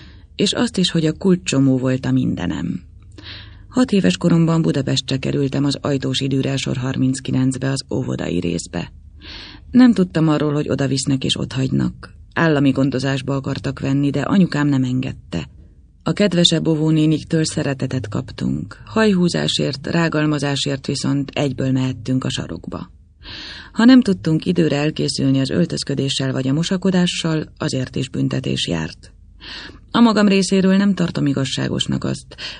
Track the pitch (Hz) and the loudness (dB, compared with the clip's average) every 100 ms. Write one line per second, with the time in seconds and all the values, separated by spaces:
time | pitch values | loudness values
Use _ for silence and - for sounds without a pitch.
0 | - - - - 202 - 240 - 180 165 | -18 -20 -12 -4 -2 0 -2 0 0 0
1 | 156 156 196 180 - 135 135 131 131 127 | 0 0 2 2 2 2 4 2 0 -2
2 | 135 131 127 - 85 80 - - - - | 0 0 0 -2 -4 -4 -6 -8 -10 -20
3 | - - - - - - - - 254 202 | -20 -20 -18 -16 -18 -20 -4 0 2 2
4 | 180 175 170 170 165 165 160 143 131 135 | 2 2 2 4 4 2 2 0 0 -2
5 | - 135 135 143 135 139 143 - - 139 | -2 -4 -2 0 0 0 -2 -2 -2 -2
6 | 135 127 135 135 135 135 135 135 127 131 | -2 -2 0 0 0 -2 -4 -4 -2 0
7 | 131 131 - 131 131 131 135 135 - 135 | 0 0 -2 0 0 0 -2 -4 -4 -4
8 | 127 131 80 85 87 85 - 85 - - | -2 -4 -2 -2 0 -2 -4 -8 -8 -12
9 | - - - - - - - 240 247 220 | -20 -20 -18 -18 -18 -20 0 6 6 6
10 | 180 160 160 147 151 147 - 135 135 135 | 2 2 2 2 0 -2 -2 0 0 -2
11 | 139 135 135 - 135 131 131 69 - - | 0 -2 -2 -4 -4 -2 0 0 -2 -4
12 | - - - - 165 143 139 135 139 131 | -16 -20 -6 0 2 4 2 2 0 0
13 | 135 135 131 139 135 131 139 135 139 139 | -2 -2 -2 -4 -4 -6 -6 -4 -2 0
14 | 143 139 - 202 170 147 147 135 127 127 | 0 0 2 4 4 2 2 2 0 -2
15 | 131 - - 85 69 - - - - _ | -4 -8 -8 -8 -8 -14 -20 -20 -20 _
16 | - 160 208 170 170 160 156 156 156 156 | -4 0 2 4 4 2 0 0 2 4
17 | 156 151 - 165 156 - 147 135 131 127 | 4 2 0 -2 0 -2 -4 -4 -4 -4
18 | 104 - - - - 69 - - - 220 | -4 -6 -8 -6 -4 -4 -6 -14 -4 2
19 | 220 185 175 160 151 - 147 135 - 170 | 2 4 2 0 0 0 -2 -4 -2 0
20 | 165 151 151 147 143 139 143 135 - 139 | 2 0 0 0 0 -2 -2 -4 -4 -4
21 | 135 139 139 - 143 131 131 131 131 131 | -2 -2 -2 -2 -2 -2 0 0 0 -4
22 | - 131 131 - 78 82 - 85 - - | -2 -2 -2 -6 -8 -10 -10 -12 -12 -20
23 | - _ - - - - - - 233 262 | -20 _ -18 -16 -16 -18 -8 4 8 8
24 | 240 185 160 160 175 175 156 143 151 151 | 6 0 0 0 0 2 2 2 0 -2
25 | 147 143 135 135 135 90 170 143 - 135 | -4 0 2 2 2 0 0 -2 -4 -2
26 | 135 - 135 127 131 143 165 190 190 185 | -2 -2 -2 -2 0 0 0 -2 0 2
27 | 175 - 165 156 - - 156 131 127 - | 2 0 -2 -2 -4 -6 -4 -4 -4 -6
28 | 135 135 135 131 131 135 - 82 80 - | -6 -4 -2 -2 -2 -4 -2 -4 -6 -10
29 | - - - - - - - - - - | -20 -20 -20 -20 -18 -16 -16 -20 -2 4
30 | 233 208 202 196 190 196 190 190 202 185 | 4 6 4 4 2 4 4 4 2 2
31 | 170 - 143 139 135 - 131 139 - 139 | 0 0 0 0 -2 -2 -2 -2 -2 -2
32 | - 135 - - - | -2 -6 -10 -16 -14